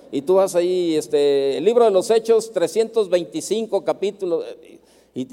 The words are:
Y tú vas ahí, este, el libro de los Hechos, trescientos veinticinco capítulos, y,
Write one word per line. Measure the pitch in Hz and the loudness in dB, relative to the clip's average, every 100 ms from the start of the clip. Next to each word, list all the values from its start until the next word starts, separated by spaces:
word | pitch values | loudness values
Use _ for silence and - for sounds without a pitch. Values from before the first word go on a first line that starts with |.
| - | -10
Y | 139 | -6
tú | 143 | 0
vas | 190 190 | 2 2
ahí, | 175 175 185 175 156 | 0 0 0 0 -2
este, | 147 147 143 139 139 135 | 0 0 2 2 0 0
el | |
libro | 180 233 226 | 0 4 4
de | |
los | 185 180 | 4 2
Hechos, | 226 226 220 220 | 0 2 0 0
trescientos | 180 165 214 226 226 190 | -2 -2 0 -2 -2 0
veinticinco | 180 165 160 - 214 220 196 | 0 -2 -8 -4 -4 -2 -4
capítulos, | 175 147 196 208 180 165 113 - - - _ _ _ | -2 -4 -6 -6 -4 -4 -6 -14 -20 -20 _ _ _
y, | 127 127 | -12 -8